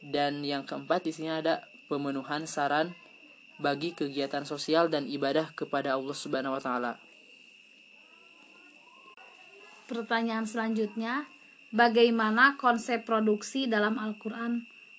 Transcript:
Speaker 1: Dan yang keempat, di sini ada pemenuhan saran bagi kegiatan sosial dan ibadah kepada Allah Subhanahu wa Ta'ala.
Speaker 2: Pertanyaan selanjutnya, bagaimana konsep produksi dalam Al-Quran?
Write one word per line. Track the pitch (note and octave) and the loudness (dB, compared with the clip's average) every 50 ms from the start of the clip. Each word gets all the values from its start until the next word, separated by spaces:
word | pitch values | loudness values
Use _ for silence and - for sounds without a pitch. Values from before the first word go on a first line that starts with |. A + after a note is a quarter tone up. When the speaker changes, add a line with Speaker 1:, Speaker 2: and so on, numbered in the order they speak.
Speaker 1:
Dan | - - - C#3+ C#3+ C#3+ C#3+ C#3+ C#3+ | -12 -6 -4 -2 -2 -2 -2 -4 -6
yang | C#3+ C#3+ C#3 C#3 - | -6 -6 -6 -6 -8
keempat, | D3 C#3 C#3 C#3 D#3+ F3+ F3+ | -10 -10 -4 -2 -2 -2 -2
di | E3 D#3 | -4 -8
sini | D#3+ D#3 D#3+ D#3+ | -6 -6 -6 -6
ada | D#3+ D#3+ D#3+ E3 - - - - - - _ | -2 -2 -2 -2 -2 -4 -14 -20 -20 -10 _
pemenuhan | D3+ C#3+ C#3+ C#3+ C#3 C#3 C3 - D3 D3+ D#3+ D#3+ | -6 -4 -4 -4 -6 -6 -6 -6 -8 -6 -6 -6
saran | - - C#3+ C#3+ C#3+ D3+ D#3+ F3 F3 - - - - - - - - - - - - - | -4 -2 -2 0 0 0 0 -2 -4 -14 -20 -20 -20 -20 -20 -20 -20 -20 -20 -20 -20 -4
bagi | C#3 C#3+ C#3+ C#3 D3+ E3+ E3+ | -2 -2 -2 -2 -4 -6 -4
kegiatan | - D3+ C#3+ C#3 C#3 C#3 C#3 - C#3+ C#3+ C#3+ | -4 -6 -4 -2 -4 -4 -4 -4 -6 -6 -6
sosial | D#3 C#3+ - - D#3 D#3+ E3+ E3+ | -6 -6 -2 2 2 4 4 4
dan | D#3 D3 C#3 - | 2 -2 -2 -4
ibadah | C#3 C#3+ C#3+ C#3 C#3+ D#3 D#3 D#3 - | -6 -4 -2 0 0 0 0 -2 -6
kepada | - - C#3+ - C#3 C#3 C#3+ C3 | -8 -8 -4 -4 -4 -2 0 -2
Allah | C3+ C3+ C3+ C#3+ | -2 -2 -4 -4
Subhanahu | C#3 - - D3 C3+ C3 C#3 C3+ | -6 -4 -2 -2 -2 -2 -2 -4
wa | C3+ C3 | -4 -4
Ta'ala. | C3+ B2 B2 B2 A#2+ A#2 - - - - - - - - - - - - - - _ _ _ - - - - - _ - - - - - - - - - - - C6+ - - B5 B5+ - C6+ C6+ C6+ - - - - - - - - - - - - - - - | -4 -4 -2 -2 -4 -6 -8 -14 -20 -20 -20 -20 -20 -20 -20 -20 -20 -20 -20 -20 _ _ _ -20 -20 -20 -20 -20 _ -20 -20 -20 -20 -20 -20 -20 -20 -20 -20 -20 -20 -20 -20 -20 -20 -20 -20 -20 -20 -20 -20 -20 -20 -20 -20 -20 -20 -20 -20 -20 -20 -20 -20 -14
Speaker 2:
Pertanyaan | - B3+ A#3 A3+ A3 A#3+ A3+ A3+ A#3 A3 A3 A3+ G#3+ | -10 -8 -8 -4 0 0 0 0 0 -2 -2 -2 -2
selanjutnya, | - A#3+ A3 A3+ A3+ G#3+ A3 G#3 G#3 A3+ A3 A3+ A#3+ C#4 D4+ - - - - - - _ - - | -2 0 -2 0 0 0 0 -2 -2 -6 -6 -4 -4 -4 -6 -8 -14 -20 -20 -20 -20 _ -20 -6
bagaimana | - A3 A#3+ A#3+ A3 A#3 A#3 A#3+ A#3 A3+ A3 G#3+ G#3+ A3+ B3+ C#4 C#4+ | 4 6 6 6 8 8 6 6 6 4 2 2 6 6 6 6 6
konsep | C#4 - B3 A#3+ A#3 A3 - A#3+ A3+ A3 | 6 4 4 4 4 2 0 -2 -2 0
produksi | - A3+ A3 A3 A3 G#3 G#3 - - - C4+ C4+ B3 | 0 2 2 4 4 2 2 0 -4 -2 -2 0 2
dalam | A3 G#3 G#3 G#3 A3 A3 | 2 2 2 2 0 0
Al-Quran? | G#3+ G#3+ G#3+ - - A3+ A3 A#3 A#3 A#3+ A#3+ A#3+ A#3 - - - - - - | -4 -6 -6 -6 -8 -10 -8 -6 -4 -4 -4 -4 -6 -10 -20 -20 -20 -20 -20